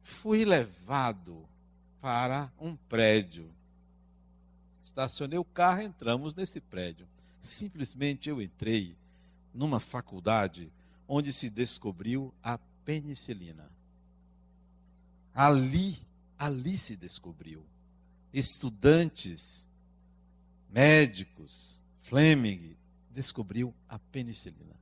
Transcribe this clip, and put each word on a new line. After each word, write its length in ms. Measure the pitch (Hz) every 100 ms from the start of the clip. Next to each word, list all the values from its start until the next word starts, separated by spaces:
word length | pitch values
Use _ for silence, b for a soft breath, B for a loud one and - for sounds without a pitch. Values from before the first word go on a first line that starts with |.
Fui 420 | - - 220 214
levado 1040 | 214 170 113 90 92 139 123 101 87 82 80 _ _ _ _ _
para 500 | 135 120 127 139 139 _
um 160 | 160 160
prédio. 720 | _ 117 110 107 92 82 82 - _ _ _ _ _ _ _ _ _ _ _ _ -
Estacionei 520 | - 131 - 143 170
o 80 | 175
carro, 360 | - 180 185
entramos 520 | 214 170 117 123 151
nesse 260 | 160 185 -
prédio. 480 | _ 92 90 85 90 _ b b
Simplesmente 880 | - - 208 170 127 127 143 139 -
eu 120 | 139
entrei 540 | 98 _ 107 113 90 85 b b b b _
numa 260 | 120 151 127
faculdade 920 | - 127 - 95 90 110 98 85 80 _ b b -
onde 240 | 143 143
se 180 | 131 127
descobriu 840 | 107 120 - 104 87 104 131 135 _
a 140 | 120 117 _ _
penicilina. 880 | - 156 147 135 - 107 85 78 76 - _ _ _ _ _ _ _ _ _ _ _ _ _ _ _
Ali, 640 | 127 143 139 131 156 196 156 - _ _ -
ali 400 | 147 131 139 190
se 180 | - 101
descobriu. 680 | 87 - 87 78 78 78 - _ _ _ _ _ _
Estudantes, 1400 | 135 131 - 131 104 131 160 170 - 92 87 - - - _ _ _ _ _ _ _ _ _ _
médicos, 1120 | 110 143 156 139 95 95 - 76 - - - _ _
Fleming, 720 | - 131 156 147 113 92 82 80 _ _ _
descobriu 640 | 123 131 - 98 107 123 117 _
a 100 | 110
penicilina. 800 | _ 135 120 107 92 80 82 -